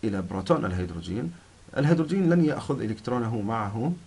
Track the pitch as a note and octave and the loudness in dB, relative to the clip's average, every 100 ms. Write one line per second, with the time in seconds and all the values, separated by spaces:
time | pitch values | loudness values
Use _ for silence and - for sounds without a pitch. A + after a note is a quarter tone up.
0 | A2+ G2 F2 F#2+ F#2+ D#3 G#2 F2+ F2+ E2+ | 0 -2 -2 -6 2 2 2 -2 -2 -6
1 | E2+ G2 D#3+ F3 - - - - C#3+ E3 | -6 -4 -6 -8 -20 -20 -8 0 4 4
2 | D3+ F#3+ F3 F3 D#3 - - C3+ A2 G#2+ | 2 2 4 4 4 2 -2 -2 -2 -4
3 | - B2 A#2 A2+ G2+ A2+ G#2 G#2+ C3+ F3 | -2 -2 0 -2 -2 -2 -2 -2 -2 -4